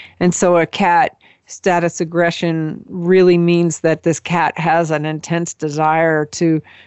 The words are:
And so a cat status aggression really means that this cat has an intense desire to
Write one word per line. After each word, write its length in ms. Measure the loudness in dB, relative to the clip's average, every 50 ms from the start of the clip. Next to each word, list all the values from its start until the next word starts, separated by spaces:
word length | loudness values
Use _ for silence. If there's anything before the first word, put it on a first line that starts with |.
| -20 -16 _ -2
And 140 | 0 0 0
so 240 | 2 2 2 2
a 80 | 2 2
cat 520 | 0 -2 -2 0 2 2 2 2 0 -2 _ _ _ _ _ _
status 520 | -20 -12 -6 -2 0 0 0 0 -2 -4 -6
aggression 840 | -8 -4 -2 0 0 0 -2 -2 -4 -4 -2 -2 -4 -6 -8 -10 -14
really 500 | -14 -10 -4 0 2 4 6 6 6 4
means 420 | 4 4 2 2 2 2 0 -2 -2
that 220 | 0 -2 0 0 0
this 160 | -2 -2 -2
cat 380 | -4 -4 -2 0 0 -2 -2
has 340 | -2 -2 0 0 0 0 0
an 140 | -2 -2 -4
intense 480 | -4 -6 -6 -6 -4 -4 -4 -4 -6 -8
desire 720 | -8 -8 -6 -4 -2 0 0 2 2 2 2 2 0 -2
to 360 | -4 -4 -2 0 0 0 -2 -4 -8 -20 -20 -20